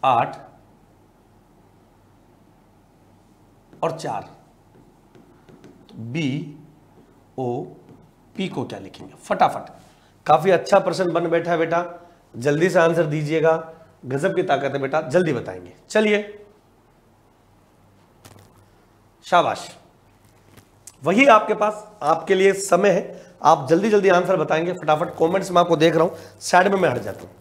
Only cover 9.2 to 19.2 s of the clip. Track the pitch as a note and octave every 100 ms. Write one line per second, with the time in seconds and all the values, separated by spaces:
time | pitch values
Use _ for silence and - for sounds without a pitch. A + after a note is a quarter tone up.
9.2 | - F#3 E3+ - - - - _ _ _
10.2 | - D#3 E3 E3+ E3 G3 F3 E3 F3+ D#3+
11.2 | E3+ E3 E3 E3+ E3 E3 F3 - - _
12.2 | _ A2+ B2+ D3 F3+ F3 E3 E3+ D#3 D3+
13.2 | D3 D#3+ D#3 D#3+ - - - _ B2+ C3+
14.2 | F3+ E3+ F3 C#3+ C#3 C#3 C3+ D#3 D#3 D3+
15.2 | F3+ B2+ G2+ F#2 F2+ - _ G#3+ G#3+ G#3
16.2 | G#3 - - _ _ _ _ _ _ _
17.2 | _ _ _ _ _ _ _ _ _ _
18.2 | - - _ _ _ _ _ _ _ _